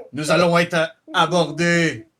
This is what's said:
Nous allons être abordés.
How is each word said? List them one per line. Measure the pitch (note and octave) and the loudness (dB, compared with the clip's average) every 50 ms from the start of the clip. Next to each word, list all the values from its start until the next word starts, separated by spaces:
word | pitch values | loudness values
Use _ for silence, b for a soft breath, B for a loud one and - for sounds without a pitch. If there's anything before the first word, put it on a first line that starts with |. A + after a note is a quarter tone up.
| - - - | -12 -12 -10
Nous | C3+ D#3 D#3 | -8 -4 0
allons | F3 D#3+ F3 F3 E3+ E3+ | 0 2 2 2 2 2
être | F3 E3+ - E3+ D#3+ D#3+ - _ _ - - | 0 0 0 -2 -2 -2 -6 _ _ -6 -2
abordés. | F3+ E3+ D#3 E3 F3+ F3 D3 D3 D3 E3+ E3+ E3+ E3+ E3+ D#3+ C3+ A#2 A2 _ _ | 0 0 2 2 0 0 0 -2 -2 0 0 2 2 0 0 -2 -6 -10 _ _